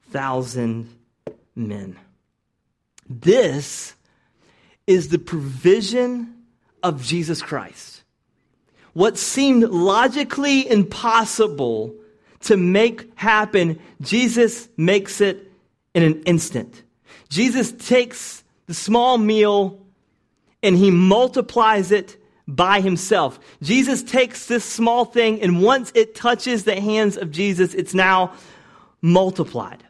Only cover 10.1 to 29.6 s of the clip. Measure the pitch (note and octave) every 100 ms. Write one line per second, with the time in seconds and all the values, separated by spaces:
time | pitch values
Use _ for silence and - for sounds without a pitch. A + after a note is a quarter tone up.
10.1 | C#4 C#4+ - C#4+ C4+ C4 A3 F#3 - A#3+
11.1 | A3+ A3 - G#3+ C#3+ B2 A2 C#3 - -
12.1 | _ _ _ - G3+ F3 F#3+ A#3 A#3 -
13.1 | - G#3 G#3+ G#3+ G3+ E3+ D#3+ - _ C#3
14.1 | A3 B3 A#3 A3+ - - - E3 G3+ G3
15.1 | - G3+ F#3+ - _ _ _ _ E3+ E3
16.1 | D#3 - E3+ - B2 - - _ _ _
17.1 | - _ D3 B3+ C4 G#3 - - B3 A#3+
18.1 | - - - _ _ - E3 - A3+ B3
19.1 | B3 G#3+ G#3+ G#3 G3+ F#3+ - _ _ _
20.1 | _ _ _ _ _ G#3 F3+ G3 F3 F#3
21.1 | G#3 B3 C4 B3 A#3 A3 G#3+ F3 G#3 F#3
22.1 | - _ _ - C3 F#3 G3+ F#3+ F3 -
23.1 | G3 C#3 - - _ D3 B3 C4+ B3+ -
24.1 | C4 B3+ - - A#3+ - - A3+ A#3+ A#3
25.1 | A#3+ A3+ G#3+ G3 F3 G#3 C4+ A#3+ A#3 A3
26.1 | - A#3+ A#3+ B3+ A#3 G3+ G3 G#3 G#3+ G#3+
27.1 | G#3 F3 D3 G3+ F3+ F3+ F3+ F3 F#3 F#3+
28.1 | F#3+ F3+ - - - _ - _ _ E3
29.1 | F3 F#3+ F#3 D#3+ A#2+